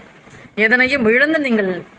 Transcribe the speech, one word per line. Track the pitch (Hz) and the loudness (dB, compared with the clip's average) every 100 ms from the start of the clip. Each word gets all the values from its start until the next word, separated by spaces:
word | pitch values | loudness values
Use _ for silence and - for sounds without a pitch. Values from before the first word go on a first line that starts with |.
| - - - - - | -14 -20 -20 -20 -14
எதனையும் | - 220 247 254 277 214 | -4 0 2 0 0 2
இழந்து | 240 294 320 | 2 2 0
நீங்கள் | 277 220 196 175 147 | -2 -2 -2 -6 -10